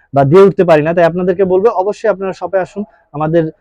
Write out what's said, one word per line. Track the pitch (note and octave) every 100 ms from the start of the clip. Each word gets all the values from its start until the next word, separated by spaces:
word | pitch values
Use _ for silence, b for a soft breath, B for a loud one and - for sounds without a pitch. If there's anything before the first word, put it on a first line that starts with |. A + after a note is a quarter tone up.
| b
বা | C3+
দিয়ে | C#3 F3+
উঠতে | G3 F3+
পারি | F3 D#3
না, | D3+
তাই | F3
আপনাদেরকে | E3 F3 F#3 F#3+ F#3+
বলবো, | F#3+ A3
অবশ্যই | F#3 F#3+ G3+ A3
আপনারা | F#3 F#3+
শপে | F3 F3 F#3+
আসুন, | F3 G3+ G#3 b b
আমাদের | D3 D#3 E3 D#3+ -